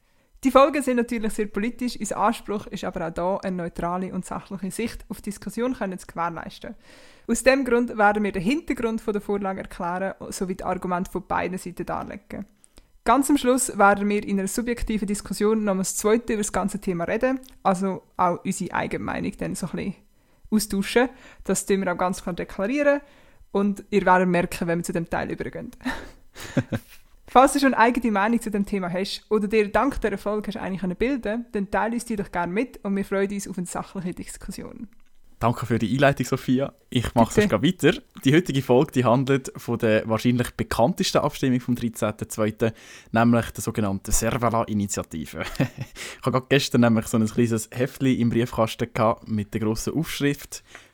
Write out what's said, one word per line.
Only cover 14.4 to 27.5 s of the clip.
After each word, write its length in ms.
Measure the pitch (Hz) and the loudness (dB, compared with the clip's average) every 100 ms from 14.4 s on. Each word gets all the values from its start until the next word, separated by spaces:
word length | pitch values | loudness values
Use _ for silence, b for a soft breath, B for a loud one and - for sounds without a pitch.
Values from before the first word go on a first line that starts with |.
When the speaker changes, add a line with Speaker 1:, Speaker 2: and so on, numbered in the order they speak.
| 190 | -2
Speaker 1:
subjektiven 580 | - 233 233 - 214 208 | -4 -4 -4 -2 -2 -2
Diskussion 600 | 202 - 196 208 220 208 | -4 -6 0 2 2 2
noch 100 | 190 | 0
das 220 | 185 - | -2 0
Zweite 340 | 214 226 - | 2 2 2
über 100 | 214 | -2
das 120 | 208 | -2
ganze 260 | 185 196 196 | -2 -2 -2
Thema 240 | 196 175 | -4 -2
reden, 340 | 170 220 254 262 - - | -2 0 0 -2 -6 -2
also 420 | 190 185 190 185 - - | 0 2 0 -4 -8 0
auch 300 | 180 175 190 | 2 2 -2
unsere 280 | - 175 | -4 -4
eigene 300 | - - 175 | -4 -2 -4
Meinung 300 | - - 190 - | -4 -4 -6 -6
dann 180 | 170 185 | -8 -6
so 120 | 175 | -6
ein 40 | |
bisschen 240 | 175 190 - _ _ _ _ - | -6 -6 -10 _ _ _ _ -2
austauschen. 600 | 214 208 196 - 240 262 B B B | -2 0 -2 2 2 2 B B B
Das 220 | - 190 - | -4 -2 0
tun 160 | 196 | 0
wir 100 | 185 | 0
auch 60 | 175 | 0
ganz 260 | 185 190 | -2 -2
klar 100 | 190 | -6
deklarieren 680 | 175 175 - 208 294 285 285 b b b b - | -6 -8 -6 -2 2 2 2 b b b b -4
und 320 | 196 202 196 - | 0 0 -2 0
ihr 160 | 202 185 | 2 6
werdet 240 | 185 185 | 6 6
merken, 400 | 175 190 - 170 | 2 0 -4 -2
wenn 100 | 170 | -2
wir 40 | 170 | -2
zu 80 | |
dem 160 | 180 165 | -4 -4
Teil 200 | 170 - | -4 -4
übergehen. 400 | 160 - 165 - - 254 - - - - B B 139 | -6 -8 -10 -14 -8 -6 -6 -10 -20 -20 B B -4
<laughs> 720 | - 117 - - - - - | -2 -6 -8 -20 -20 -20 2
Falls 240 | 240 269 | 6 6